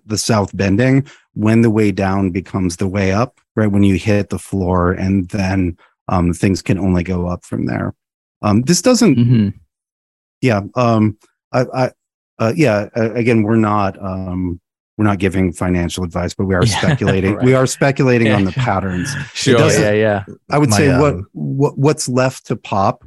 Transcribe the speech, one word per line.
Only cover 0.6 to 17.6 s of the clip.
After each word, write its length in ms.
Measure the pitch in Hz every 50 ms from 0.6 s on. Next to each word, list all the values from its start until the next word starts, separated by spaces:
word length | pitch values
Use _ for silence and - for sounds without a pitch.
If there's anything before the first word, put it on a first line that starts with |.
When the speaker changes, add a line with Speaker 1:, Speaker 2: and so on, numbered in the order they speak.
| 98 98 98 104 127 131 131 135 135 - - _ _ _ -
Speaker 1:
when 260 | 101 104 107 113 117
the 80 | 117 117
way 240 | 104 110 107 104 95
down 380 | 98 98 95 95 98 98 92
becomes 460 | 85 98 85 - - 98 92 90 85
the 120 | - 101 95
way 240 | 90 104 95 95 95
up, 260 | 104 123 135 _ _ _ _ _
right? 120 | 113 107
When 160 | 107 101 101 101
you 140 | 98 95
hit 340 | 85 - 110 104 101 98 -
the 80 | 98 87
floor 540 | - - - 98 92 90 92 90 87 87 92
and 360 | 85 95 95 98 98 90 90
then, 480 | - 107 95 92 92 98 92 87 85 - _ _ _ _ _ -
um, 240 | 95 90 87 87 85
things 300 | - - 101 95 85 -
can 160 | - 98 87
only 240 | 98 95 92 90 85
go 260 | 92 92 87 87 87
up 160 | 87 - -
from 220 | - - - -
there. 280 | - - 101 95 98 - _ _ _ _ _ _ _ _ _
Um, 220 | - 104 98 110 127
this 180 | 147 175 -
doesn't, 360 | - 254 254 220 247 196 135 120
Speaker 2:
Mm-hmm. 300 | 120 120 127 113 104 98 - - _ _ _ _ _ _ _ _ _ _ _ _ _ _ _ _
Speaker 1:
yeah. 220 | - 127 107 101 98 110 -
Um, 440 | 127 123 117 113 110 110 107 104 - _ _ _ _ _ _ -
I, 140 | 131 127 - -
I, 160 | 131 127 - - _ _ _ _ _ _ _ _ -
uh, 160 | 113 110 143
yeah, 320 | 170 151 120 107 104 104 101 -
uh, 160 | 117 113 113 107
again, 300 | 123 113 123 120 113 104
we're 140 | 107 117
not, 460 | 113 110 104 104 104 101 95 98 - 98
um, 560 | 95 92 92 95 92 92 92 92 90 85 85 _ _ _ _ _ _ _
we're 80 | - 107
not 140 | 104 101 87
giving 340 | 98 95 - 95 95 90 78
financial 500 | - 98 87 90 87 87 85 - - 92
advice, 300 | 85 82 90 87 90 -
but 140 | - 101
we 80 | 95 92
are 100 | 90 92
Speaker 2:
<laughs> 20 |
Yeah, 120 | 120 95 -
Speaker 1:
speculating. 560 | - 160 147 - 104 - 123 95 92 98 104
Speaker 2:
right. 100 | 101 127
Speaker 1:
We 80 | 127 131
are 140 | 131